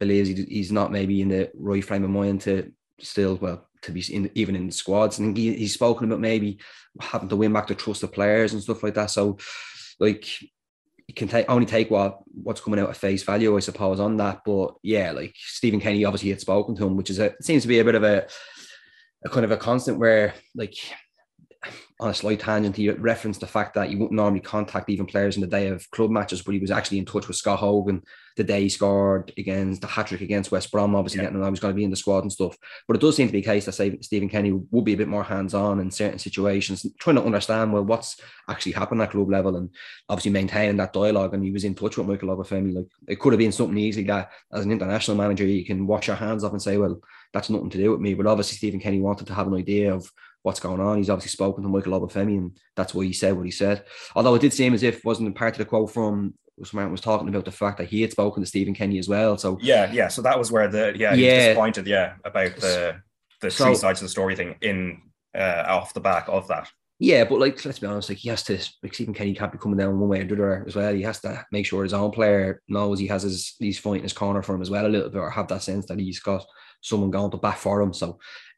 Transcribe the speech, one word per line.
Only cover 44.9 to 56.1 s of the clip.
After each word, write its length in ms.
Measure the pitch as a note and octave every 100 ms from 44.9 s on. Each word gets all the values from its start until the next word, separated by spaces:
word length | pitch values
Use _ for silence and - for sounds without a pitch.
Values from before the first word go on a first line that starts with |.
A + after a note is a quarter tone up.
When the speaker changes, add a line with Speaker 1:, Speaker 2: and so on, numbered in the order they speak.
| A2 - G#2
Speaker 1:
manager, 260 | G#2 F#2+
you 220 | G2 G2 F2
can 200 | F#2+ G2
wash 200 | G#2+ -
your 100 | G2
hands 280 | A2 A2
off 80 | G2+
and 100 | G2+
say, 160 | G#2 G2+
"Well, 220 | G2 F2 - - _
that's 160 | G2+ -
nothing 200 | A2 -
to 80 | F#2
do 120 | G#2
with 100 | E2+
me." 140 | G2+
But 120 | F#2+ G#2
obviously 300 | G#2+ G2+ -
Stephen 240 | G#2 F#2+
Kenny 200 | G2+ G2
wanted 260 | G2 G2+ G2
to 80 |
have 120 | G2 F#2+
an 80 |
idea 400 | F#2+ F#2 G#2 G2+
of 160 | F#2 - _ - _
what's 180 | F#2 -
going 200 | F2+ F#2
on. 160 | G2 G#2
He's 140 | G2
obviously 200 | F#2 -
spoken 340 | - G2 G2
to 40 | G2
Michael 320 | G2 F#2 F#2
Obafemi, 380 | F2+ G2 G#2 G2
and 180 | F2+ - _ -
that's 180 | F#2
why 100 | F2+
he 80 | F#2+
said 240 | F2 F#2+ F#2
what 80 |
he 60 | F2+
said. 340 | - G2+ G2+ - - -
Although 220 | - B2 A#2+
it 40 |
did 120 | C#3
seem 200 | - B2+
as 120 | A2
if, 200 | A#2+ -
wasn't 300 | A2+ G#2+ G#2+
part 200 | - A2+
of 40 | A2
the 60 |
quote 260 | G#2+ A2+ G#2+
from, 420 | A#2 G#2+